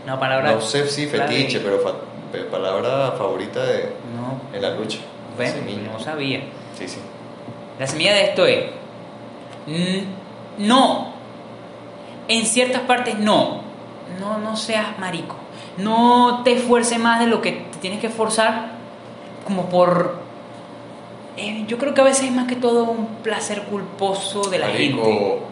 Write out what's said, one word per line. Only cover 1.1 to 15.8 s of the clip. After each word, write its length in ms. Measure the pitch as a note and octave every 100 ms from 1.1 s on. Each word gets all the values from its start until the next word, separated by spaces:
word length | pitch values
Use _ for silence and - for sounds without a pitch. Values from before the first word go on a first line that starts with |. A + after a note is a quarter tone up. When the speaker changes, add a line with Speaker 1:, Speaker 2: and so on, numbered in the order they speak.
| A#2 - C3
Speaker 2:
fetiche, 240 | C3+ A#2
pero 180 | G#2 G2
fa-, 160 | G2 F2+ - - -
pe-, 120 | F2+
palabra 680 | F#2 F#2 F#2 G2 A#2 C3+ C3+ -
favorita 460 | G2+ F2+ G#2 A#2
de, 260 | C3 A2 E2 - A#2+ A#2
Speaker 1:
No. 240 | B2 C3+ C3
Speaker 2:
en 80 | G2+
la 80 | F#2+
lucha. 280 | F2 A2 - - - - -
Speaker 1:
Bueno, 180 | B2
Speaker 2:
Semilla. 380 | C#3+ A2 G#2 G#2+
Speaker 1:
no 60 | A2
sabía. 420 | D3 D#3 C#3 A#2 - - - -
Speaker 2:
Sí, 100 | F#2
sí. 120 | - - - - - - - - -
Speaker 1:
La 60 | C3+
semilla 260 | D3+ F3+
de 80 | G3+ G3
esto 200 | - E3
es, 140 | G#2+ - - - - - - - - - - -
n-, 360 | E3 F3+ F#3+ G3 F#3+ - - - -
no, 540 | G#3 B3+ B3 - - - - - - - - - - - - - -
en 180 | A3+ G#3+
ciertas 360 | B3 B3 A#3+
partes 360 | - B3 A#3 G#3
no, 440 | G#3+ F3 B2+ - - - - - - F#3
no, 180 | G3 G#3+
no 180 | G#3+ A3
seas 440 | - A3 G#3+ G#3+
marico, 360 | F#3 E3+ C#3 - - - -
no 640 | -